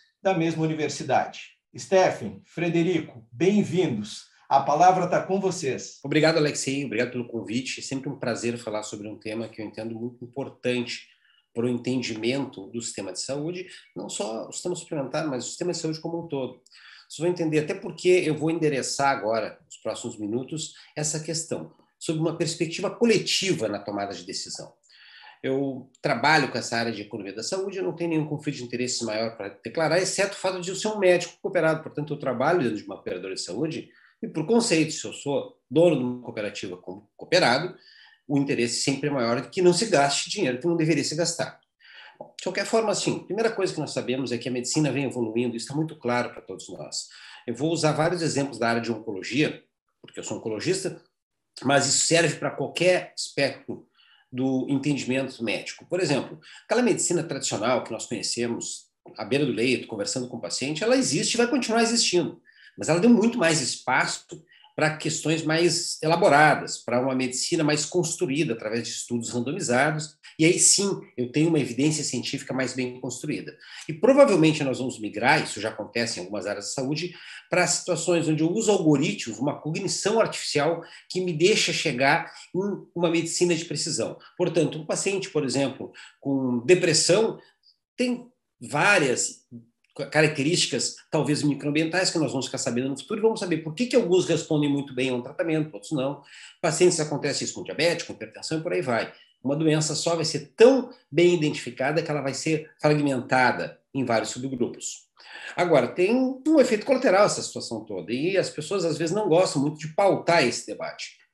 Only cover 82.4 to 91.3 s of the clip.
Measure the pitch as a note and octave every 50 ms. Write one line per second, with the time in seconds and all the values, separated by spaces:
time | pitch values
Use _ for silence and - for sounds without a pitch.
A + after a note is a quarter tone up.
82.4 | - - - F3+ G3+ G3+ F3+ D#3 - - - E3+ E3+ E3 E3+ E3+ D#3+ E3 - -
83.4 | F3+ F3 E3 D#3+ - - D3+ D3+ - D#3+ B2+ A2 G#2+ - - - - - _ -
84.4 | F3+ D#3+ E3 E3+ D3+ D3+ D3+ D#3 D#3 - F#3+ - - G3 G3 F#3 - - - D3
85.4 | C#3 B2 A#2+ C#3 C#3 B2 - - F#2+ - - - - - _ _ - C#3 C#3 C3+
86.4 | C3 B2 B2 A#2 A2+ F3+ F3+ F3+ F3+ E3 - - - E3 F3+ G#3+ A3+ F#3 D#3 -
87.4 | - _ _ _ _ _ _ _ _ _ _ - B3+ B3 A#3+ - - - _ _
88.4 | _ _ _ - B2 A2+ C#3 D3+ F3+ G3+ G3+ F3+ C#3+ B2 A2+ - - - - -
89.4 | _ - B2 A#2 - _ _ _ _ _ - - C#3 - - D#3 D#3+ D3+ D3+ C#3+
90.4 | C3 D#3+ F3+ D#3 - - C3+ A2+ - - - - - - - D#3 B2 C#3+